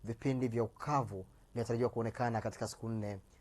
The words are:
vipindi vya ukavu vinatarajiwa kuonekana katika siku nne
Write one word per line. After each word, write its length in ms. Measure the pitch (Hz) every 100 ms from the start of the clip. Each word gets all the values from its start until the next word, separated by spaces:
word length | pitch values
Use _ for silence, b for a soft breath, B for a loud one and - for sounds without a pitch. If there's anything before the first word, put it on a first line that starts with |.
vipindi 440 | 107 113 143 131 123
vya 160 | 113
ukavu 600 | 110 - - 147 113 98 95 b b
vinatarajiwa 360 | 120 113 117 120
kuonekana 500 | 117 113 - 120 113
katika 280 | 110 - 107
siku 200 | - 113
nne 300 | 110 104 98 - b